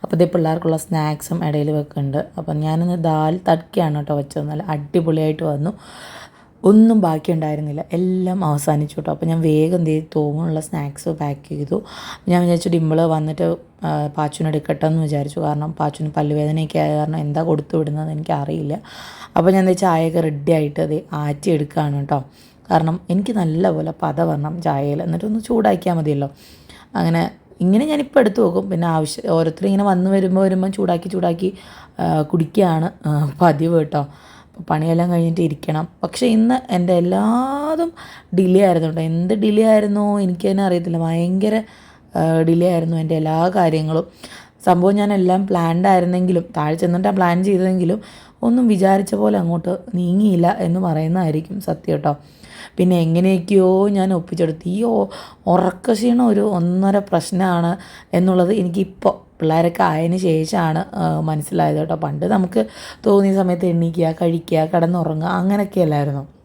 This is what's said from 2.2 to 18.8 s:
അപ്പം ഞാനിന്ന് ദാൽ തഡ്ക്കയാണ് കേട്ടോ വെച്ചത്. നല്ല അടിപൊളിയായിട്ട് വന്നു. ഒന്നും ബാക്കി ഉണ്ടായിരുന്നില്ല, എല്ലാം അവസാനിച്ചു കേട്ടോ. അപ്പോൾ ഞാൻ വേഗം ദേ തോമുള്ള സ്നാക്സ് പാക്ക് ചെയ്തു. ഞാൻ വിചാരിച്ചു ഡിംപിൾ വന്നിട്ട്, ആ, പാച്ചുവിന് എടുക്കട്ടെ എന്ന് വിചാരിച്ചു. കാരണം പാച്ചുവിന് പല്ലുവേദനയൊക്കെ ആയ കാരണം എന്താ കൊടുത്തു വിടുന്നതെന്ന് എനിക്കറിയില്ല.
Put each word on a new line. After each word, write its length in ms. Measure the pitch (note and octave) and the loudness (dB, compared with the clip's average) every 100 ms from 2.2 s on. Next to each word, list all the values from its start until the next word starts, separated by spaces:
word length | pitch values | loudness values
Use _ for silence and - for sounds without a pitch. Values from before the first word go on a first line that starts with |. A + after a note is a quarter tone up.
| D3+ - | -6 -8
അപ്പം 220 | D#3+ D3+ | -6 -4
ഞാനിന്ന് 440 | D#3 D#3+ F3 F3 | -2 -2 -2 -2
ദാൽ 360 | E3 D#3 D#3 F3+ F3+ | 0 0 0 -2 0
തഡ്ക്കയാണ് 500 | E3 - - E3 D3+ | 0 0 -2 -2 -2
കേട്ടോ 180 | C#3+ D3 | -2 -4
വെച്ചത്. 320 | C#3+ - D3 | -4 -6 -6
നല്ല 160 | D3+ D#3+ | -6 -6
അടിപൊളിയായിട്ട് 760 | D3+ D3 F3+ E3 D#3 D#3 D#3 | -6 -2 -2 0 0 0 -2
വന്നു. 300 | E3 C#3+ D3+ - - - - - - _ - _ | -4 -2 -4 -6 -16 -20 -20 -20 -20 _ -20 _
ഒന്നും 360 | F#3 G#3+ A3+ A3 | 4 6 8 4
ബാക്കി 320 | F3+ D#3 D3+ | 2 -2 -2
ഉണ്ടായിരുന്നില്ല, 520 | E3 D#3 D3+ D3+ D3 - | -2 -2 -4 -6 -8 -6
എല്ലാം 520 | E3+ F#3 F#3 F3+ F#3 | -2 0 0 -2 -2
അവസാനിച്ചു 520 | E3+ D3 C#3+ D3+ D3 - | 0 0 0 0 -2 -4
കേട്ടോ. 140 | D#3 | -6
അപ്പോൾ 140 | D3+ D#3+ | -4 -2
ഞാൻ 140 | E3 | 0
വേഗം 440 | D#3+ D3+ D#3 F3+ | 2 2 2 2
ദേ 220 | D#3+ D#3 D#3 D#3 | 0 -2 -2 -2
തോമുള്ള 440 | D3 D3 E3 D#3 | -2 -2 -4 -4
സ്നാക്സ് 480 | D#3 D#3+ C#3+ C#3+ - | -4 -6 -8 -8 -8
പാക്ക് 400 | D#3+ D3 C#3+ - | -6 -6 -6 -10
ചെയ്തു. 340 | D3+ D3 A3 - - - - - | -10 -4 -6 -6 -18 -16 -10 0
ഞാൻ 140 | F3 | 2
വിചാരിച്ചു 260 | F3 E3+ E3+ | 4 2 2
ഡിംപിൾ 320 | E3+ D#3+ D#3 | 0 2 2
വന്നിട്ട്, 560 | E3 D#3 D#3 D3+ E3+ E3+ - _ | 2 0 -2 -2 -2 -2 -8 _
ആ, 220 | E3 D3+ D3 C#3+ | -4 -2 -4 -4
പാച്ചുവിന് 320 | D3+ - D#3+ | -6 -2 -2
എടുക്കട്ടെ 380 | D#3 D3 D3 D#3+ | -2 -2 -2 0
എന്ന് 160 | D#3+ | 0
വിചാരിച്ചു. 380 | D#3 D3 C#3+ - | 0 -2 -4 -4
കാരണം 320 | D3+ D3 D3+ | -4 -2 -6
പാച്ചുവിന് 400 | D#3 D3+ - D#3 D3+ | -4 -4 -4 -6 -2
പല്ലുവേദനയൊക്കെ 640 | D3 D3+ D3+ D#3 D#3 D#3+ | -2 0 0 -2 -2 -2
ആയ 180 | D3+ D3+ | 0 0
കാരണം 220 | D3+ D#3 | -2 -4
എന്താ 240 | D3 D3 | -4 -2
കൊടുത്തു 340 | E3 D#3 D3 E3 | 0 -2 0 -2
വിടുന്നതെന്ന് 340 | D3+ D3+ D#3 | -2 -4 -6
എനിക്കറിയില്ല. 680 | D3+ D#3+ D3+ C#3+ D#3+ D3 D#3+ | -6 -4 -4 -2 -4 -4 -6